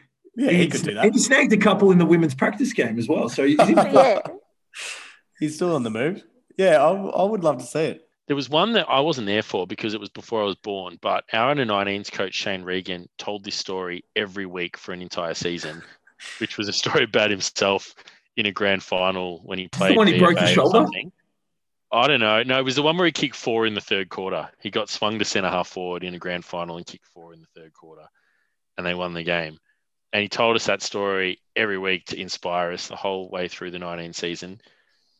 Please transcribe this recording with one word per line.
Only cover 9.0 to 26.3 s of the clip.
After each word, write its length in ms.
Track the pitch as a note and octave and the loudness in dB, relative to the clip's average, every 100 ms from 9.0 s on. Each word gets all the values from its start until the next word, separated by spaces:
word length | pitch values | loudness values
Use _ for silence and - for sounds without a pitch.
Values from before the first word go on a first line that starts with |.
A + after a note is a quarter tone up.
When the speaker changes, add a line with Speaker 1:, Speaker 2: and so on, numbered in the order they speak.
Speaker 4:
wasn't 260 | D3+ C3 G2+ | 2 0 0
there 160 | G#2 | -2
for 240 | - G2+ F2+ | 0 -2 -4
because 280 | G#2+ A2+ | -6 -6
it 60 | G#2+ | -6
was 100 | G2+ | -10
before 320 | - - A2+ | -16 -6 -2
I 20 | |
was 120 | G2+ F#2 | -2 -4
born, 420 | G#2+ G2 F2+ F2 | -6 -8 -8 -6
but 240 | G#2+ F#2+ - | -2 -2 0
our 180 | A2+ B2 | 0 2
under 140 | D3 | 2
nineteens 480 | A#2 G2+ G2 G2+ G2+ | 0 0 -2 -4 -6
coach, 220 | - F#2+ | -6 -6
Shane 280 | - G#2+ F#2+ | -4 -4 -6
Regan, 460 | F2+ F#2 F#2 F2 F2 - | -4 -6 -4 -10 -12 -14
told 260 | - G#2 | -10 -10
this 100 | G2+ - | -8 -8
story 480 | - F#2 F2+ F2 - - | -8 -8 -8 -10 -8 -6
every 280 | G#2 F#2+ F#2+ | -6 -6 -8
week 300 | F2+ F2 - | -8 -8 -10
for 160 | - | -14
an 80 | F2+ | -12
entire 340 | F2+ - E2+ | -10 -6 -6
season, 480 | D#2+ F2 F2 D#2+ E2 - - _ | -4 -6 -6 -8 -12 -18 -20 _
<laughs> 280 | - - - | -20 -18 -10
which 200 | A2 - | -8 -6
was 100 | G3+ | -6
a 40 | |
story 320 | - - D3 | -4 -2 0
about 260 | A#2+ A#2 G#2+ | 2 2 2
himself 640 | G2 - - G2 G2 - - - - _ - | 0 -4 0 0 0 -4 -20 -20 -20 _ -4
in 100 | G#2 | -4
a 60 | |
grand 300 | F#2 G2+ F#2+ | 0 0 0
final 580 | - F#2 F#2 F#2+ F2+ E2+ | -2 0 0 -2 -6 -10
when 140 | - F#2+ | -10 -10
he 60 | |
Speaker 2:
Is 60 | F2+ | -8
the 40 | - | 0
Speaker 4:
played 180 | - - | 2 4
Speaker 2:
one 100 | G#3 | 4
he 100 | - | 6
broke 200 | F3 F3+ | 4 4
his 120 | F3+ | 4
Speaker 4:
V 20 | |
F 60 | F3+ | 4
A 20 | |
or 40 | |
Speaker 2:
shoulder? 140 | D3 A3 | 6 4
Speaker 4:
something. 340 | - F#2 D3+ - _ _ _ _ _ _ - | 4 -2 -12 -16 _ _ _ _ _ _ -4
I 160 | A2+ C#3 | 2 2
don't 140 | C3+ | 2
know. 220 | A2 A2 | 2 2
No, 160 | B2+ C3 | 2 0
it 60 | |
was 120 | C3 B2+ | 0 0
the 60 | |
one 160 | D3 E3+ | 0 2
where 80 | F3 | 0
he 60 | |
kicked 220 | D3+ C#3+ | 0 -4
four 320 | - - A2+ A2+ | -4 -4 0 0
in 60 | |
the 60 | G#2 | -2
third 300 | - G2 F#2+ | -2 -4 -4
quarter. 400 | - F#2+ F2 D2+ _ | -8 -6 -6 -6 _
He 100 | G#2+ | -8
got 200 | A2 G#2 | -6 -6
swung 280 | - G#2+ A2 | -4 -4 -2
to 40 | |
centre 240 | G2+ G#2+ F#2 | -2 -2 -2
half 200 | F2+ F2 | -2 -4
forward 360 | F#2 F2+ F2 | -6 -8 -8
in 100 | F2+ | -8
a 40 | F2 | -10
grand 260 | F2+ | -8